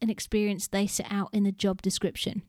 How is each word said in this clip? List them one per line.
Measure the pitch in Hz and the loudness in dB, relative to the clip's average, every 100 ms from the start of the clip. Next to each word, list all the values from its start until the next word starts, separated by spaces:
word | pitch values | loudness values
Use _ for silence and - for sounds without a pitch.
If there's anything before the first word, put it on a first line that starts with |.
and | 226 | -2
experience | 214 - 214 208 196 - | -2 0 2 2 0 -2
they | 196 202 | 0 0
set | - - | -2 -2
out | 202 190 | -2 0
in | 208 | 2
the | 196 | 2
job | 190 196 196 | 2 0 2
description | 190 - 196 - - 226 | -2 0 -2 -2 -4 -4